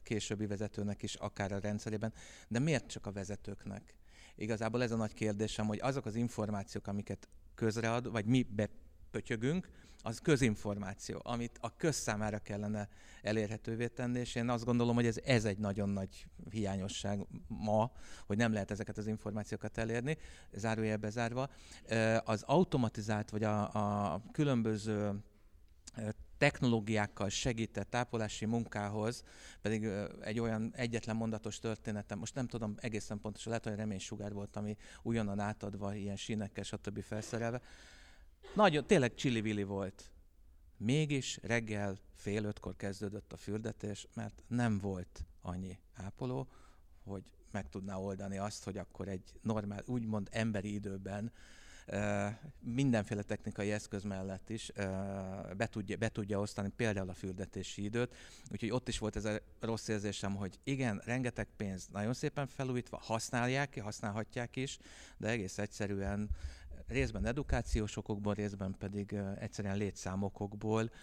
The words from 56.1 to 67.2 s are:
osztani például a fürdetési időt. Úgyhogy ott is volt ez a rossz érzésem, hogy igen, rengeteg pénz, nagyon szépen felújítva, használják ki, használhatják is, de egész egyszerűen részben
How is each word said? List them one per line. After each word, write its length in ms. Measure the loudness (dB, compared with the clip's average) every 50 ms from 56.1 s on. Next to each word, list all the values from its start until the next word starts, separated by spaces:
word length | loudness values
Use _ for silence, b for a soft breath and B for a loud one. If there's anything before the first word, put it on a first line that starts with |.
| 0 0 -2 0 2 0
osztani 320 | 0 0 0 -2 -2 -2 0
például 340 | 0 2 2 2 2 0 -2
a 40 | -4
fürdetési 720 | -6 -6 -6 -4 -4 -6 -6 -6 -8 -6 -6 -6 -4 -4
időt. 320 | -2 0 0 0 0 B B B B B B B B
Úgyhogy 200 | -6 -2 -2 0
ott 160 | 0 0 0 0
is 100 | -4 0
volt 180 | 0 -2 -2
ez 100 | 0 -2
a 140 | 0 -2 -2 -4 -8 -14 -6
rossz 280 | -2 -2 -2 -2 0 -2
érzésem, 480 | -2 0 0 -2 -2 0 -2 -2 -2
hogy 240 | 0 -2 -4 -6 -8 -4
igen, 380 | -4 -2 0 2 0 0 -2 -2
rengeteg 420 | -2 0 0 0 0 0 -2 -4 -6 -4 -6
pénz, 300 | -4 -4 -4 -6 -8 -6
nagyon 220 | -4 -2 0 0 0
szépen 340 | 0 -2 -2 -2 -2 -4 -4
felújítva, 520 | -4 -4 -2 0 0 -2 -2 -4 -8 -10
használják 680 | -4 -2 -2 -2 -2 0 0 2 2 4 2 2 0 0
ki, 100 | -4 -6
használhatják 760 | -6 -6 -6 -4 -4 -2 -2 -2 -2 -4 -4 -6 -4 -4 -2
is, 220 | -4 -4 -4 -4 -10 B B B B B B B B
de 100 | 0 0
egész 300 | 0 2 0 -2 -2 -2
egyszerűen 720 | -4 -4 -2 -2 -2 0 0 0 0 0 0 0 0 0 B B B B B B B B -12 -12 -8 -2
részben 380 | 0 2 2 2 2 0